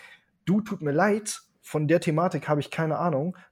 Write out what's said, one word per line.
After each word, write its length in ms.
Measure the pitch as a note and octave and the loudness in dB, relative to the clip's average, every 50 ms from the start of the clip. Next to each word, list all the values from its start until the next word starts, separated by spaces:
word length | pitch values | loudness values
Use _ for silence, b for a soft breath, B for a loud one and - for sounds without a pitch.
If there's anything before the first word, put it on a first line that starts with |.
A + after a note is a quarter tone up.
| B B B B B B B _ _ | B B B B B B B _ _
„Du, 160 | - F#3+ G#3+ | 0 0 0
tut 220 | G#3+ - G3+ - | 0 -2 -8 -4
mir 100 | D#3 D3 | -2 0
leid, 520 | C#3 D#3+ F#3 G#3+ G3+ A3 G#3+ - - - - _ _ _ | 2 4 4 4 2 0 -2 -6 -10 -10 -14 _ _ _
von 260 | _ - - D3+ D3+ | _ -6 -2 -2 2
der 140 | C#3+ E3 F3 | 4 2 2
Thematik 480 | E3+ F3 D#3 D3+ F3 F#3 - C#3+ - - | 4 2 2 2 0 0 0 -2 -2 0
habe 100 | D3+ D3 | 0 0
ich 100 | - - | 0 -4
keine 280 | - - E3 D#3 D3+ | -4 -2 -2 -2 -2
Ahnung, 400 | - E3 F3 D3+ C3+ D3+ F#3 F3+ b b b | 0 0 0 0 0 -2 -4 -6 b b b